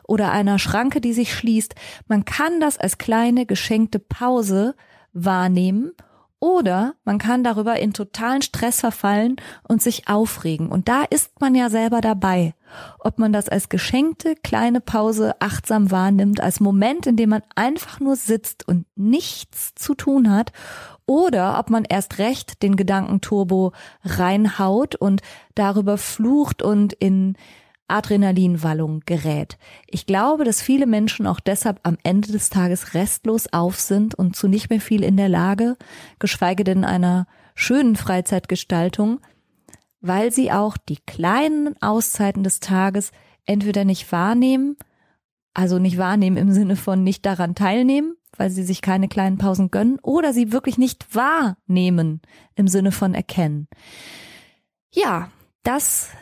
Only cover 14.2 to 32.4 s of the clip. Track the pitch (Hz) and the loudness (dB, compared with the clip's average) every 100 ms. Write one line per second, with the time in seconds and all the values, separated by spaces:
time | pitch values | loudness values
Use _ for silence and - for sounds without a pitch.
14.2 | 330 311 - 220 240 240 - 220 214 214 | -4 -4 -2 0 2 0 0 0 0 0
15.2 | 220 - 202 - - 214 196 185 190 196 | 0 -2 -4 -4 -2 2 2 2 2 4
16.2 | 202 208 190 - 202 196 220 330 285 233 | 2 2 0 0 2 4 2 0 0 2
17.2 | 220 214 - - 240 330 - - 269 262 | 2 0 -2 -2 -2 -2 -8 -6 -2 -2
18.2 | - 220 - - - 175 - - 208 294 | 0 -2 -4 -10 -2 -2 -2 -4 0 0
19.2 | - - - - - - - 277 277 277 | -2 -10 -14 -12 -12 -8 -6 -2 0 4
20.2 | 220 202 226 - - - - - - 285 | 4 4 0 -8 -20 -18 -20 -12 0 2
21.2 | 359 214 185 - 233 226 214 196 - - | 2 2 0 -2 0 0 0 -2 -2 -2
22.2 | 220 269 - - 202 196 196 190 190 196 | -2 -2 -8 -4 0 2 2 0 0 -2
23.2 | - 202 185 190 185 - - - 180 185 | 0 -2 0 2 0 -4 -20 -14 -6 -2
24.2 | 180 202 214 196 190 208 302 - 196 196 | 0 2 2 2 0 2 0 0 0 0
25.2 | - - _ - 202 202 202 202 - - | -2 -20 _ -2 0 2 0 -2 -4 -2
26.2 | 226 285 285 - 202 208 208 - 196 190 | 2 2 0 -2 0 2 2 2 2 2
27.2 | 190 190 - - _ _ - 208 214 202 | 0 -4 -12 -20 _ _ -4 -4 0 2
28.2 | 196 180 185 170 160 156 156 156 - 170 | 2 4 2 2 -2 -2 -2 -4 -4 -4
29.2 | 156 151 151 - - - _ 185 - 190 | -2 -4 -6 -12 -20 -20 _ -8 -2 0
30.2 | 254 311 247 208 - 269 262 214 214 - | 2 2 0 0 2 2 4 2 0 -2
31.2 | 190 175 - 202 220 190 175 165 - 196 | -2 -2 -2 -2 -2 -2 -2 -2 0 0
32.2 | 208 208 | 0 -2